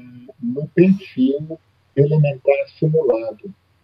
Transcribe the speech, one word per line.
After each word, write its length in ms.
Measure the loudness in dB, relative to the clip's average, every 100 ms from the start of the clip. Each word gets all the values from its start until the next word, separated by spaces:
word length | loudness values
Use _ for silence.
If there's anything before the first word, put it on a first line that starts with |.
| -10 -20 -20 -10
no 260 | -8 -6 -4
perfil 920 | 2 4 2 -2 -2 0 0 -6 -14 _ _ _ 0
elementar 600 | 2 4 0 0 -2 -2 -4 -4
simulado. 760 | 0 0 0 -2 -4 -12 -18 -20 _ _